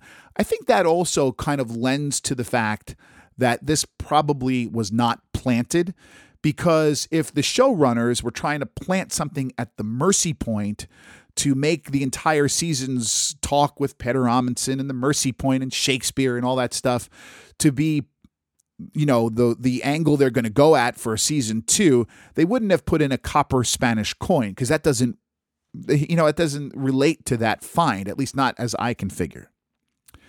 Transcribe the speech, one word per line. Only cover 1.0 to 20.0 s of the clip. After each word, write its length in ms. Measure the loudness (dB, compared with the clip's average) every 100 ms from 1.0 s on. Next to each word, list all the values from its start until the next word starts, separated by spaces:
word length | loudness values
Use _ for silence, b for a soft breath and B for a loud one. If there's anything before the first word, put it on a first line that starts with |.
| 0 0 0
kind 280 | 0 -4 -2
of 160 | -4 -2
lends 460 | -2 0 -2 -4
to 140 | -4 -4
the 80 |
fact 520 | -2 0 0 -2 -8 -20 b b b -2
that 280 | 0 0 0
this 200 | -2 -4 -10
probably 680 | -2 0 2 0 0 -2 -2
was 240 | -4 -2
not 300 | 0 0 0 _
planted, 640 | -6 0 0 0 0 -2 b b b b b
because 680 | -4 0 2 4 4 0 0
if 240 | -2 -2
the 80 | -2
showrunners 800 | 0 2 4 4 4 4 2 0
were 80 | -4
trying 300 | -4 -4 -4
to 80 | -6
plant 440 | -8 -4 -2 -2
something 400 | -6 -6 -4 -6 -6
at 200 | -8 -6
the 60 |
Mercy 500 | -6 0 2 2 0
Point 520 | -4 -4 -2 -4 -6 -12 B B B B -4
to 180 | 0 0
make 360 | 0 -2 -2
the 120 | -4
entire 440 | -2 -2 0 2 2
season's 880 | 0 -2 -2 -2 -2 -2 -2 -4 -6
talk 380 | -2 0 0 0
with 180 | -6 -4
Peder 320 | -4 0 2
Amundsen 500 | 2 0 -2 -4 -4
and 100 | -4
the 40 |
Mercy 380 | -2 0 0 -2
Point 320 | -2 0 0
and 100 | -2
Shakespeare 640 | -2 0 0 -2 -2 0 0
and 80 | -2
all 100 | 0
that 160 | -2
stuff 360 | -2 -2 -2 -4 B B B B -2
to 120 | 0
be, 320 | 2 0 0 -4 _ _ _ _ _ _ -20 -10
you 120 | -2 2
know, 240 | 2 2
the, 260 | 2 2 2
the 220 | 0 0
angle 360 | 0 0